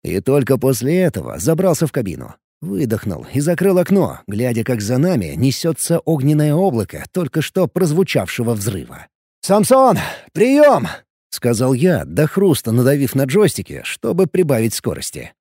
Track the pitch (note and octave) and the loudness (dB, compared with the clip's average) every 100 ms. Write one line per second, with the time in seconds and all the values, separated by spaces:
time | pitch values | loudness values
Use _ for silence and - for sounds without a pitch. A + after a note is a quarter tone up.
0 | - F2+ - C#3+ B2 C3 C3 B2 B2+ F3+ | -4 -4 0 0 2 0 0 0 0 0
1 | F3+ - A#1+ - B2+ E3 F#3 D#3 D#3 C#3+ | 0 -2 -10 -4 -2 0 0 0 -2 -4
2 | G2+ - - - _ _ D#3+ G3 C3 A2 | -6 -8 -14 -18 _ _ -8 -4 -2 -4
3 | G#2 D2+ - C3 D3 E3 F#3+ F#3 F3 G3 | -4 -10 -6 -4 -2 0 2 2 2 2
4 | A#2 C2 - G2+ B2+ A2+ A2 A#2+ G2+ B2+ | 2 -4 -8 -4 -2 -2 -2 -4 0 0
5 | F3+ D#3 E2 D2 C3 - E3+ D3+ - E3 | 2 0 -4 0 0 0 -4 -4 -2 -2
6 | - D#3 C3+ D3+ D3+ D3+ G3 A#2 F#2+ D2+ | 0 0 2 2 2 2 2 0 -4 -8
7 | - F#3 D#3 D#3+ - - F#3 - F3+ D#3 | -8 -6 -2 -4 -2 -2 0 0 2 2
8 | F#3+ B2+ F#2+ - A#2 A2 G2 F#2+ B1+ - | 2 0 -2 -4 -2 -2 -4 -6 -10 -18
9 | - _ _ _ - G3+ G3 C4 C4 G3 | -20 _ _ _ 2 2 6 6 6 4
10 | - - - - A#3+ C#4 D4 F3+ A#2 - | -2 -10 -12 0 2 6 6 4 -2 -10
11 | _ _ _ - A#2+ A2+ B2+ B2 F3+ C3+ | _ _ _ -4 -2 0 0 2 2 2
12 | C#2 F2 D3+ - G3 C3+ A#2 A#2 B2 C#3+ | -2 -2 0 2 2 2 0 2 2 2
13 | C3+ C3+ C3+ F3 F#3+ - F2+ C2+ - - | 0 0 0 2 0 0 -10 -12 -12 -8
14 | - F3 F#3+ - - A#2+ A2+ - - E2 | -4 0 0 0 0 0 0 -2 -6 -6
15 | - C#2 A#1+ _ | -10 -12 -16 _